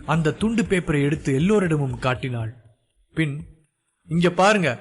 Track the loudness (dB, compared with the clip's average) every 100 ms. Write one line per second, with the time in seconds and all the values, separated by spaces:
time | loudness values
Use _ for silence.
0 | -2 0 0 0 -2 0 0 0 0 0
1 | 0 0 0 0 2 2 2 0 -2 -2
2 | -4 -2 -4 -6 -8 -10 _ _ _ _
3 | _ -4 -4 -4 -14 -20 _ _ _ _
4 | -6 0 2 4 4 4 0 -2